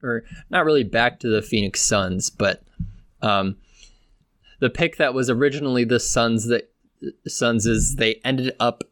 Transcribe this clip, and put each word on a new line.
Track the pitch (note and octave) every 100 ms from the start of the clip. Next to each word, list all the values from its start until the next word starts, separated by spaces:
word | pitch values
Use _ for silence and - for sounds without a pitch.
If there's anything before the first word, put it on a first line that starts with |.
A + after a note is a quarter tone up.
or | C3 A#2 - - -
not | F3+
really | D#3 D3+
back | A2 A2+ A#2+ -
to | B2
the | G#2+
Phoenix | G#2 A2+ G2+ -
Suns, | - G#2+ F#2 F#2 -
but, | - G2+ - - _ - - - _
um, | A2 G2+ F#2+ G2 _ _ - _ _ _ _ _ _ _
the | B2+
pick | A#2+ E3 -
that | D3
was | B2+ B2
originally | A#2+ C#3+ C#3 C#3+ B2+
the | A#2+ A#2+
Suns, | - - A#2 A2+ A2
that | A#2 - _ _ _ - - -
Suns | - A#2+ A#2 G#2
is, | A2 - -
they | A2+ A2+ B2
ended | C3 B2+ -
up | A#2+ A#2 -